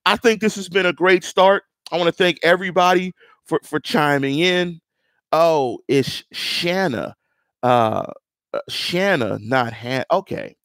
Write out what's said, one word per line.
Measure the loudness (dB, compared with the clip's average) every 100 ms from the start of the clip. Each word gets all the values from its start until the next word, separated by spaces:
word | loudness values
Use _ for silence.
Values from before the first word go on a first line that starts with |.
| -2
I | 0
think | 0 0
this | -2 -4
has | -4
been | -2 0
a |
great | 0 2 2
start. | 2 2 4 2 -2 _ -6
I | -2
wanna | 0
thank | 2 0 2
everybody | 2 2 0 2 2 2 0 -8 _ _ -4
for, | -4
for | -2 -6
chiming | -2 0 2 2 0 0
in. | 0 0 -2 -8 _ _ _ _ _
Oh, | 2 4 2 0 -4 0
it's | 0 0 -6 -12
Shanna. | -10 -6 -4 -2 -2 -2 -4 -8 -12 _ _ _ _
Uh, | 2 2 2 0 -6 -12 _ _ _
uh, | -10 -8
Shanna, | -8 -6 -2 0 0 0 -4
not | -2 0 0
Han-, | -4 -6 -4 -2
okay. | -2 -2 -10 -10 -16